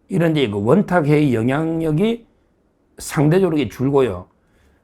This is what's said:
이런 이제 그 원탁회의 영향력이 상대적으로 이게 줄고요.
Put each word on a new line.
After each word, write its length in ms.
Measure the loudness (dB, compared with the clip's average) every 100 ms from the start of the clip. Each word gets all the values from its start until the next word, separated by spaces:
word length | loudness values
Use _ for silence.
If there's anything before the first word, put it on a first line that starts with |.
| -6
이런 240 | -2 0
이제 180 | 0 0
그 120 | -2
원탁회의 720 | 0 2 2 0 2 2 2
영향력이 920 | 0 0 -2 -2 -4 -2 0 -2 -4 -10 _ _ _ _ _ _ -18
상대적으로 600 | -8 0 2 4 2 0
이게 120 | -4
줄고요. 580 | -4 0 2 0 -2 -12 _ _ _ _ _